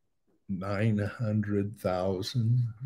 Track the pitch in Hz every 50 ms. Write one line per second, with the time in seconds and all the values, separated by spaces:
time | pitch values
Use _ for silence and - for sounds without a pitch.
0 | _ _ _ _ _ _ _ _ _ - 101 87 92 101 104 98 110 113 107 104
1 | 101 98 - - 123 107 107 107 104 104 104 101 101 101 107 - - 95 92 90
2 | 90 95 95 90 95 - - 123 110 113 120 123 120 117 - - 131